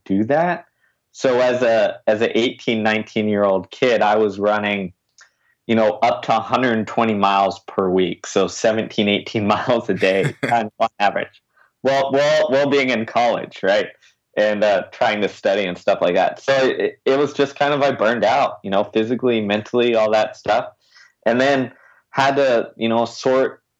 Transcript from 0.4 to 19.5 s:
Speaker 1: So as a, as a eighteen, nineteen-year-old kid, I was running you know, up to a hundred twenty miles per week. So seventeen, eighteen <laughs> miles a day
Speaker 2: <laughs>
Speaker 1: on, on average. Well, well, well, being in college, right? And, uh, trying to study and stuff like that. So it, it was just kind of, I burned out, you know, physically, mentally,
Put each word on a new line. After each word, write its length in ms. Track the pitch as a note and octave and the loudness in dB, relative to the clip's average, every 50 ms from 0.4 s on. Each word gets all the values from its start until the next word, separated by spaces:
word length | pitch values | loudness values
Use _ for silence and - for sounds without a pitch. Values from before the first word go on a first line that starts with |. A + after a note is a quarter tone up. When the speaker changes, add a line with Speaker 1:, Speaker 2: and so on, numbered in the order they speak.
| E3+ F3+ E3+ - - _ _ _ _ _ _ _ _ _ | 0 -2 -4 -6 -10 _ _ _ _ _ _ _ _ _
Speaker 1:
So 260 | - - - C3+ B2 B2 | -10 -4 -2 0 2 2
as 240 | B2+ B2+ B2 A#2+ | 2 2 2 2
a, 380 | B2 A2+ A2+ A2 G#2 F#2+ - - - | 2 2 2 2 2 0 -2 -4 -2
as 160 | A2 G#2+ G#2 | -2 0 0
a 140 | A#2 - - | 0 0 0
eighteen, 460 | A2+ A#2 C3 C3 - - B2+ A#2 A2 | 0 -2 -2 -4 -6 -4 -2 -2 0
nineteen-year-old 880 | G#2+ A2 G#2+ A2 G#2+ - - A2 G#2+ G#2+ G#2 G2+ G2+ G2 F#2+ F#2+ F2+ - | 0 0 -2 -2 -4 -6 -4 -2 -2 0 0 2 2 2 2 0 -2 -6
kid, 300 | - - C3 B2+ A#2 G#2 | -4 -2 0 2 2 2
I 140 | G#2+ G#2 G#2+ | 2 2 2
was 220 | G#2+ A2 G#2 F#2+ G2+ | 2 2 0 -2 -2
running 560 | G2+ G#2 G#2 G#2+ G#2 G#2 G#2 G2 F#2+ F2+ - _ _ _ _ _ - _ _ _ _ _ _ _ _ | -2 0 0 0 -2 -2 -4 -4 -6 -8 -12 _ _ _ _ _ -20 _ _ _ _ _ _ _ _
you 80 | - A2+ | -2 0
know, 240 | A2+ A2 G#2+ G#2 - | 2 2 2 2 2
up 200 | - A#2 - - | 0 0 0 0
to 140 | - - A#2 | -2 -2 -2
a 40 | A2 | -2
hundred 460 | A2 - B2+ A#2+ C3 B2 A2+ A2 G2+ | -2 -2 -2 0 0 0 0 -2 -2
twenty 280 | - - B2 A#2 A2+ G#2+ | -4 -2 -2 0 0 0
miles 460 | G2+ G2 G2 G2 G2 G2 F#2+ F#2+ - _ | 0 0 2 2 2 2 0 -2 -6 _
per 220 | - - - F#2+ F#2 | -10 -4 -2 0 0
week. 380 | F2+ F#2 F#2 F2 - - - | 2 0 0 0 -4 -8 -10
So 220 | - - G2+ F#2+ E2+ | -4 -2 -2 -2 -2
seventeen, 600 | - - - A2+ G#2+ A2+ - - - - G#2 G#2 | -2 -2 0 0 0 0 -4 -6 -2 -2 0 0
eighteen 380 | G2+ G2 - - - A2+ G2+ | 0 -2 -2 -4 -4 -2 0
<laughs> 80 | G2+ G#2 | 0 0
miles 340 | G2 - - B2 A#2 A2 - | 0 0 -2 -2 -2 -2 -4
a 60 | G2 | -4
day 400 | - G#2 F#2+ F#2+ G2 F2+ D3 - - | 0 0 0 2 2 0 -2 -4 -6
Speaker 2:
<laughs> 100 | - A#2 | -4 -2
Speaker 1:
on, 180 | A#2+ A#2 G#2+ G#2+ - - | -2 -2 -2 -4 -4 -4
on 100 | A2+ A2+ _ - | -4 -4 _ -2
average. 440 | G2+ G2 F#2 G2 - - _ - _ _ _ _ _ _ _ _ | -2 -2 -2 -2 -6 -8 _ -20 _ _ _ _ _ _ _ _
Well, 280 | - C3 C3+ C#3 C3+ C3+ | -2 0 2 2 0 0
well, 360 | C3+ C#3 D3 D3 D3+ - - - | 0 2 2 2 2 2 2 2
well, 180 | C3+ C#3 C#3+ C#3 | 2 0 2 2
being 200 | C#3+ C#3 C3 C3 | 2 2 2 0
in 160 | B2 A2 A2 | -2 -2 -4
college, 560 | - - A#2 A#2+ A#2 G2+ D2 - - - - | -2 0 0 2 2 0 -2 -4 -8 -10 -4
right? 260 | - F#2+ G2+ G#2+ F#2 - - _ _ _ _ _ _ _ - | -2 0 0 0 0 -4 -8 _ _ _ _ _ _ _ -2
And, 280 | - G#2+ G#2+ G#2 G2+ G#2 | 0 0 0 2 2 2
uh, 200 | G#2 G2+ F2+ - - | 2 2 2 -2 -4
trying 300 | - - B2 A#2 G#2+ G#2 | -4 -2 -2 0 0 0
to 80 | G2+ F#2 | -2 -4
study 360 | - - - G#2 G2 G#2 G2 | -4 -2 -2 0 0 0 0
and 140 | F2+ F2 - | -4 -4 -4
stuff 220 | - G2+ G2 - | -2 -2 0 0
like 140 | F2 F2 F2 | 0 0 2
that. 260 | F#2 F2+ - - - | 2 0 0 -2 -4
So 120 | - - | -2 -2
it, 460 | C3+ C3+ C3 B2 - - G2 - - - - | 0 2 2 0 0 0 -2 -4 -4 -2 -2
it 140 | C3+ C3+ C#3 | 0 0 2
was 140 | D3 C#3 | 0 -2
just 240 | - - C#3 C3 - | 0 -2 -2 -2 0
kind 160 | - C#3+ C#3+ | -2 0 0
of, 100 | D3 C#3 | 0 0
I 100 | C#3+ C#3 | 0 0
burned 320 | B2 G#2 G2+ A2 A#2+ A#2 G2 | 0 0 0 0 0 2 2
out, 340 | G#2+ B2 C#3+ B2+ - - - - | 2 2 2 0 -2 -4 -6 -6
you 60 | G2 | -4
know, 120 | G2 G2+ | -2 -2
physically, 580 | G#2 - - A2 A2 A2+ B2+ A#2 B2+ B2+ A#2 A2 | -2 0 0 -2 0 0 -2 -2 0 0 0 0
mentally, 540 | G#2+ G2+ | 0 -2